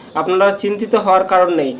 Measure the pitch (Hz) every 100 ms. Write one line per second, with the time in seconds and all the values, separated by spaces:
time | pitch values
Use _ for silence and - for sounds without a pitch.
0 | - 147 160 185 196 196 202 202 214 220
1 | 196 185 185 185 180 170 139 123